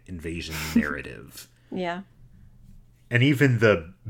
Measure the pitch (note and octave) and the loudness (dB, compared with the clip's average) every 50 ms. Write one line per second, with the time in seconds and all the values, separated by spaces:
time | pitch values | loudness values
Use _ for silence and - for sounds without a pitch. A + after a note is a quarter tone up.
0 | _ - F#2 E2 D#2 E2 E2 E2+ - D#2+ D#2 D#2 D#2 D#2 D#2+ D#2+ D2+ D2 C#2+ C#2 | _ -16 -14 -12 -10 -10 -8 -8 -10 -10 -10 -8 -8 0 2 2 2 2 -4 -8
1 | C2 B1+ - G#1+ A1+ - - - - - _ _ _ _ - F#3+ F3+ E3+ E3+ F#3 | -10 -12 -16 -16 -18 -20 -20 -20 -20 -20 _ _ _ _ -8 -6 -6 -6 -6 -8
2 | F#3+ - _ _ - - - - - - - - - - - - - _ _ _ | -12 -16 _ _ -20 -20 -20 -20 -20 -20 -20 -20 -20 -20 -20 -20 -20 _ _ _
3 | _ _ B2 A#2+ B2+ C#3+ D3 B2 C#3+ C3+ A#2+ A2 A#2+ G#2+ G2 E2+ D#2 E2 - _ | _ _ 2 2 4 4 4 4 4 4 4 4 6 4 4 4 0 -10 -18 _
4 | _ | _